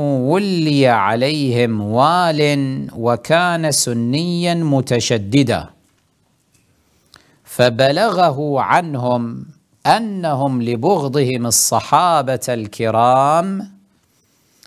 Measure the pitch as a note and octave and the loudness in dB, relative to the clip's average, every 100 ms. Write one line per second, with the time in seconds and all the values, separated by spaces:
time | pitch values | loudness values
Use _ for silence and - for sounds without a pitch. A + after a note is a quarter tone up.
0 | D3 C3+ B2+ F3+ G3+ F3+ D#3 C#3+ C3 A2+ | -2 0 0 0 0 0 2 4 4 4
1 | G2 A#2 C3+ D#3 C3+ A#2+ A#2+ A2 G#2 A2+ | 2 0 0 0 0 0 0 0 -2 2
2 | D3 F3 F3 D3+ D3 C#3+ C3+ C3+ C3+ - | 2 2 0 0 0 0 -2 -6 -8 -4
3 | A#2 A#2 - D#3+ F3+ E3+ D#3 C#3 - A#2 | -2 -2 0 2 2 0 -2 -2 -2 -2
4 | A#2 C#3 F3 F3 F3 E3+ D#3+ C#3 C3 A#2+ | -2 -2 -2 -2 -2 -2 0 0 0 -2
5 | - A#2 G2 C3+ B2 G2 - _ _ _ | 0 -2 2 2 2 0 -6 _ _ _
6 | _ _ _ _ _ _ _ _ _ _ | _ _ _ _ _ _ _ _ _ _
7 | _ - _ _ - - B2 A#2 C3+ D3+ | _ -20 _ _ -10 2 2 4 0 2
8 | A3+ F3+ F3 C3+ D3 C3+ F#2+ D#3+ E3+ C#3 | 0 2 2 0 -2 -2 2 2 0 -4
9 | B2 B2 A#2 B2 C#3 - _ _ - G3 | -2 -2 -4 -10 -16 -20 _ _ 0 0
10 | A3+ G3 E3 C3+ C#3 B2+ A#2 A#2 D3 F#3+ | 0 -6 -4 -2 -2 -2 -2 -2 0 0
11 | C#3 C#3 B2+ B2+ A#2+ A2+ - A#2 - D3 | 0 0 0 -2 -2 -2 0 -2 2 2
12 | F3 D#3+ C3 B2+ - A#2+ G#2 - A2+ A2 | 4 2 0 -4 -4 -6 -6 -4 -2 2
13 | B2 C3 C#3 D#3+ F#3+ G3 G3 - _ _ | 4 4 4 2 0 -6 -10 -18 _ _
14 | _ _ _ _ _ _ | _ _ _ _ _ _